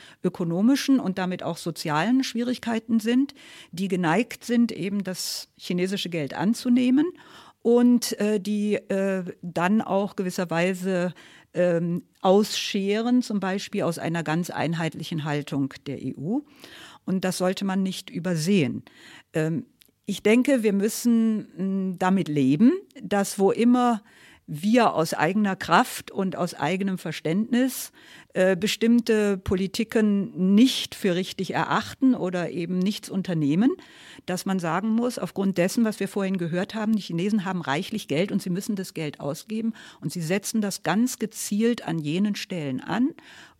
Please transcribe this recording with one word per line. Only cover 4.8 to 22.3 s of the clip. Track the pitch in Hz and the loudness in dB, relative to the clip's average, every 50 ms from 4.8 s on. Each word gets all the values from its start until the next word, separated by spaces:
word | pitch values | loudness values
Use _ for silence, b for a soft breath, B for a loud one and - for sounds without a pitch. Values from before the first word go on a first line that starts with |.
| 165 202 196 202 185 | -6 -4 -4 -4 -4
das | 190 180 - - - - - - _ _ | -4 -6 -8 -8 -8 -8 -10 -10 _ _
chinesische | - - - 185 175 180 185 202 196 - 175 | -14 -6 -4 -2 0 0 0 -2 -4 -4 -4
Geld | 175 160 143 131 - | -4 -4 -4 -4 -4
anzunehmen | - 165 208 233 - - 254 240 254 247 254 254 294 302 359 - B B B B B B B B B - | -2 0 0 0 0 2 2 4 4 4 4 4 4 4 2 -2 B B B B B B B B B 2
und, | 226 240 240 247 247 247 233 - - - - | 4 6 6 8 6 6 4 2 0 -4 -2
äh, | 208 208 214 202 | 0 0 0 0
die, | 185 208 208 208 208 208 202 | -2 -2 -2 -2 0 0 0
äh, | - - - 202 196 196 196 190 185 175 180 - _ | -2 -2 -2 -2 0 0 0 0 -2 -4 -8 -10 _
dann | - 175 - 165 170 185 214 220 | -10 -6 -2 0 2 2 2 2
auch | - - 190 196 202 190 - | 2 0 0 0 0 -2 -4
gewisserweise, | - 190 180 - - 180 170 165 170 175 185 190 180 180 196 185 175 180 180 - B B B B B B B - | -4 -6 -4 -2 -4 -4 -2 0 0 0 0 0 -2 -2 -2 0 0 0 -2 -4 B B B B B B B -2
ähm, | 175 180 180 170 165 175 170 170 180 - _ _ _ | 0 2 2 2 0 0 -2 -4 -4 -6 _ _ _
ausscheren, | - 190 190 208 214 - - - - - - 202 190 196 208 220 233 247 247 247 240 | 4 4 6 6 4 2 -2 -6 -4 -2 -2 -2 0 0 0 0 0 2 2 2 2
zum | - 208 196 | 0 -2 -4
Beispiel | 190 185 190 202 - - - 196 | -2 -2 -4 -4 -6 -6 -4 -2
aus | 139 165 165 | -2 -2 -2
einer | - - 165 165 170 | -2 -4 -4 -4 -2
ganz | 156 151 156 170 175 - | -2 -2 -2 -2 -2 -4
einheitlichen | - - 127 151 165 165 165 160 - - 160 - 170 151 143 | -4 -4 -2 -2 -2 -2 -2 -4 -4 -6 -8 -6 -6 -4 -4
Haltung | 156 147 147 135 - 151 139 139 139 - - - | -2 -4 -4 -4 -4 -2 -2 -2 -2 -4 -8 -10
der | 143 131 - - | -10 -10 -8 -6
E | 131 - | -8 -8
U. | - 135 175 233 294 294 B B B B B B B B B B B B | -6 -6 -4 -4 -4 -4 B B B B B B B B B B B B
Und | 180 185 185 190 | -4 -2 -2 -2
das | 185 175 - | -2 -2 0
sollte | 180 185 190 - 202 | 0 -2 0 -2 -2
man | 190 185 196 | -2 0 0
nicht | 190 185 185 - - - | -2 -2 -4 -8 -12 -10
übersehen. | - 175 165 185 175 156 151 180 208 185 139 117 - - - B B B B B B B B B - | -10 -6 -4 -2 -2 0 0 2 4 4 2 2 -2 -6 -10 B B B B B B B B B -4
Ähm, | 165 156 160 165 127 - _ _ _ - _ _ _ _ | -2 -2 0 -2 -4 -6 _ _ _ -20 _ _ _ _
ich | - 190 - | -8 -6 0
denke, | - 208 226 247 247 294 277 240 214 | 2 4 4 4 4 4 2 2 2
wir | 220 196 | 2 2
müssen, | 196 196 220 - - - 240 233 226 226 226 220 202 - - - 165 190 196 190 196 190 190 175 | 2 0 0 -2 0 0 2 4 4 4 2 0 -2 -6 -8 -8 -6 -4 -2 -2 -2 -2 -4 -2
mm, | 175 | 0
damit | 185 185 196 196 165 | 2 2 4 2 2
leben, | 139 | 0